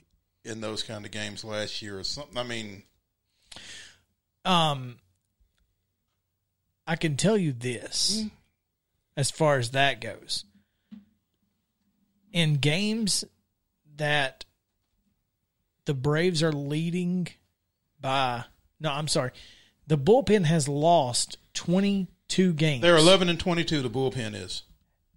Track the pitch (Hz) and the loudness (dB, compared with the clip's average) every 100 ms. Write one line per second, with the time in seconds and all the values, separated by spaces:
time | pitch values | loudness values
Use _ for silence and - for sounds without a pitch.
0 | _ _ _ _ 113 113 107 107 - 110 | _ _ _ _ -14 -10 -8 -8 -8 -10
1 | 104 104 104 101 110 107 104 - 104 98 | -10 -10 -10 -10 -10 -8 -6 -8 -10 -10
2 | 92 - 147 120 123 117 107 101 - _ | -8 -10 -10 -8 -8 -8 -10 -14 -20 _
3 | _ _ _ _ _ - - - - _ | _ _ _ _ _ -20 -20 -20 -20 _
4 | _ _ _ _ 180 175 160 139 127 120 | _ _ _ _ 0 2 2 -2 -8 -16
5 | _ _ _ _ _ _ _ _ _ _ | _ _ _ _ _ _ _ _ _ _
6 | _ _ _ _ _ _ _ _ - 160 | _ _ _ _ _ _ _ _ -6 -2
7 | 165 139 175 220 165 123 123 117 - - | -2 0 2 2 0 -4 -6 -8 -8 -4
8 | - 208 214 - _ _ _ _ _ _ | -2 -2 -6 -10 _ _ _ _ _ _
9 | _ - 131 - 156 139 120 135 139 120 | _ -4 -4 0 2 2 0 2 2 0
10 | 113 - - - - _ _ _ _ - | -8 -12 -10 -10 -10 _ _ _ _ -20
11 | _ _ _ _ _ _ _ _ _ _ | _ _ _ _ _ _ _ _ _ _
12 | _ _ _ 170 160 147 143 160 208 220 | _ _ _ 0 2 2 2 2 0 -2
13 | 208 - - _ _ _ _ _ _ 147 | -2 -2 -6 _ _ _ _ _ _ -6
14 | 147 147 135 - - _ _ _ _ _ | -2 0 -2 -6 -20 _ _ _ _ _
15 | _ _ _ _ _ _ _ _ - 135 | _ _ _ _ _ _ _ _ -6 -2
16 | 131 151 175 165 160 147 143 151 170 180 | 0 2 2 2 0 0 -4 -4 -2 -2
17 | 180 180 170 - _ _ _ _ _ _ | -2 -2 -4 -8 _ _ _ _ _ _
18 | 131 135 131 120 - _ _ _ 156 143 | -2 0 0 -2 -8 _ _ _ -6 -4
19 | 156 160 127 - - - _ _ - 151 | -2 -2 -2 -8 -20 -20 _ _ -2 0
20 | 135 240 - 208 156 165 139 143 156 170 | 4 4 6 2 4 2 0 0 4 4
21 | 127 120 - - _ - - 180 202 202 | 4 -2 -4 -8 _ -10 0 0 2 0
22 | 185 _ _ - 185 156 160 135 170 170 | -4 _ _ 2 2 4 0 4 6 8
23 | 160 190 180 170 190 170 165 156 123 131 | 8 8 6 0 0 0 0 0 -2 -2
24 | 131 127 110 101 92 - - _ _ _ | -2 -2 -6 -8 -10 -12 -14 _ _ _
25 | _ | _